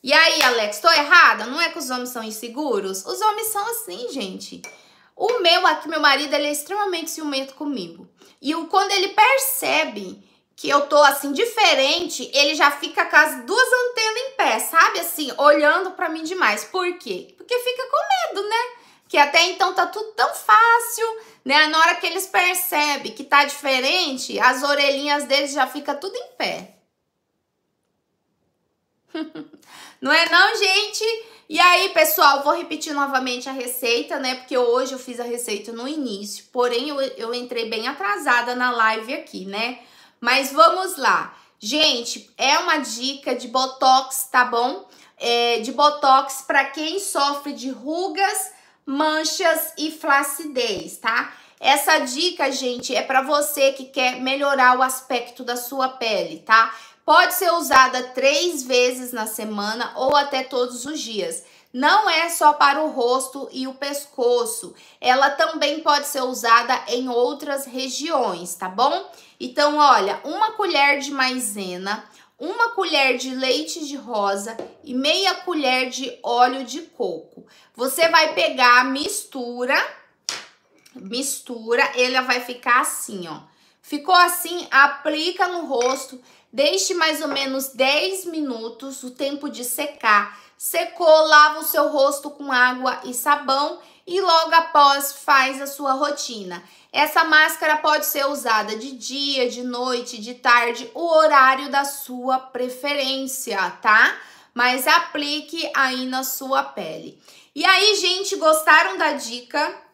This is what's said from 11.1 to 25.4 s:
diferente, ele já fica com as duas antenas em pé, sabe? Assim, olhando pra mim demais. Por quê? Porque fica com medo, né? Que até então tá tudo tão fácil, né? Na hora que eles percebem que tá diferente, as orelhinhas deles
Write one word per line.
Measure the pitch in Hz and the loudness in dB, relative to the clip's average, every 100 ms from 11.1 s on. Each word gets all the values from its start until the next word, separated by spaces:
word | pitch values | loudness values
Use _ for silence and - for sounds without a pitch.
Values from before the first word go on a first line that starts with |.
| 277 277 | 4 -4
diferente, | 277 466 - 381 269 269 339 349 - - | -2 -2 2 4 4 2 0 -4 -8 -4
ele | 269 294 | 0 2
já | 311 285 | 4 2
fica | 285 311 - 339 | 2 -6 -4 4
com | 311 | 4
as | 311 262 240 | 4 0 -2
duas | 440 480 | 2 4
antenas | 494 494 466 440 440 | 2 0 -2 -2 -2
em | 539 | -6
pé, | - 311 226 | 0 0 0
sabe? | - 320 403 403 | 2 4 4 2
Assim, | 330 - 269 - | -6 -6 -8 4
olhando | 294 302 294 339 370 | 6 6 4 2 -2
pra | 370 349 | -6 -6
mim | 320 | -6
demais. | 320 370 240 220 | -8 0 0 0
Por | - 370 359 349 | -4 -4 -4 -6
quê? | - 180 - | -10 -10 -12
Porque | _ - 494 | _ -6 -4
fica | 494 494 - | -4 -6 -2
com | 605 807 762 659 | -2 0 -2 -2
medo, | 370 415 | -4 -4
né? | 453 494 - _ _ _ | -4 -4 -10 _ _ _
Que | 320 | 2
até | 285 330 | 4 4
então | 349 359 370 | 0 0 -2
tá | 370 339 | 0 -4
tudo | 415 427 | -4 -10
tão | - - | -2 -2
fácil, | - - 427 453 466 466 - 453 440 - _ | -2 4 6 6 4 0 -4 -6 -6 -16 _
né? | 254 285 311 | 0 2 4
Na | 320 | 4
hora | 330 | 2
que | 339 349 | 2 -4
eles | 349 381 | -6 -2
percebem | - 359 370 - 302 294 285 - | 0 2 0 -2 -2 -2 -4 -8
que | 214 | -14
tá | 262 285 | 2 2
diferente, | 277 - 285 262 262 359 330 262 - 202 | 2 -2 -2 0 0 0 -2 -6 -8 2
as | 240 269 | 2 4
orelhinhas | 285 285 277 277 294 294 | 0 2 2 0 0 -2
deles | 247 277 | 0 0